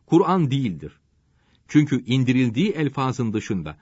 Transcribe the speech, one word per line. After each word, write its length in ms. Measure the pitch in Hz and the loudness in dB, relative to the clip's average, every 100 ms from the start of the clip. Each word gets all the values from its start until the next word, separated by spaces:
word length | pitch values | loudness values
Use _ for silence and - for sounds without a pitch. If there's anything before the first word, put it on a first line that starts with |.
| _ | _
Kur'an 440 | 165 160 185 143 | 2 4 2 0
değildir. 420 | 139 120 78 76 _ _ _ _ _ _ _ _ | 0 -2 -6 -12 _ _ _ _ _ _ _ _
Çünkü 360 | 151 143 127 | 2 2 0
indirildiği 680 | 110 131 123 131 123 110 202 | 0 0 2 2 2 0 -2
elfazın 600 | 151 143 139 131 123 117 | 0 -4 -2 -4 -2 -4
dışında, 440 | 107 - 98 78 73 | -4 -4 -6 -6 -12